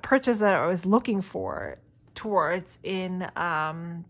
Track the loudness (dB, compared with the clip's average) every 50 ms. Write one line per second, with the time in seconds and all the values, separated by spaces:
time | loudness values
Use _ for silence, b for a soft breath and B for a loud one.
0 | 2 2 2 4 4 2 2 4 4 4 6 4 4 2 0 0 2 2 2 4
1 | 4 2 -2 -2 -2 -4 -6 -6 -6 -6 -6 -6 -8 -10 -10 -14 _ _ _ _
2 | _ _ _ -12 -6 0 2 2 2 2 0 -2 -4 -8 -16 -12 -8 -6 -4 -4
3 | -4 -4 -4 -6 -6 -6 -6 -4 -4 -2 -2 -2 -2 -4 -4 -6 -8 -10 -10 -10
4 | -12 -12